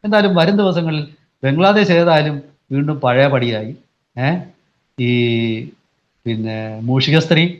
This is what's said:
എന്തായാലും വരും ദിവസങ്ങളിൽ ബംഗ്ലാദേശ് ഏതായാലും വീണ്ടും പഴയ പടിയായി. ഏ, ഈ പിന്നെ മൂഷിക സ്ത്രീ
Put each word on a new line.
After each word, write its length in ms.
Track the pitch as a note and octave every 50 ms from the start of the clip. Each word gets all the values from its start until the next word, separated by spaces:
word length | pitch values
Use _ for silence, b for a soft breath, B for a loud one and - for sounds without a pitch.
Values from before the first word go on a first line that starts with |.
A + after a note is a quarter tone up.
| -
എന്തായാലും 320 | G#3 G#3 G#3+ G3+ G3+ F#3
വരും 220 | F3 D#3+ F3 G3+ G3+
ദിവസങ്ങളിൽ 500 | G3+ F#3+ F3 E3+ E3+ E3 E3 D3+ D3+ - - _ _ _ _ _ -
ബംഗ്ലാദേശ് 480 | C3+ C3+ D#3+ F#3 G3 G#3 G#3+ G3+ -
ഏതായാലും 500 | F3 E3+ E3+ E3+ E3 D3+ D3+ D#3 D3 C#3+ C3+ - _ _ _ _
വീണ്ടും 280 | C3+ C#3 D3 D3 D3+ C#3
പഴയ 280 | C#3 B2+ B2 B2+ C#3 C#3+
പടിയായി. 480 | C#3 B2+ B2 A#2+ A2+ G#2+ G#2+ A2+ - - _ _ _ _ _ _ _ A#2+
ഏ, 160 | B2+ C#3 E3+ F3+ F3+ - _ _ _ _ _ _ _ _ _ -
ഈ 160 | B2 A#2+ B2 A#2+ A#2+ A#2+ A#2 A#2 A2+ A2+ A2 A2 B2+ - - _ _ _ _ _ _ _ _ _ _
പിന്നെ 540 | A#2 A2+ A2 A2 A2 A2 A2 A2 A2 G#2+ A2
മൂഷിക 400 | A2+ A#2+ B2+ C3+ C3 - D3 D#3+
സ്ത്രീ 380 | - - F3 D#3+ E3+ F3 F3 -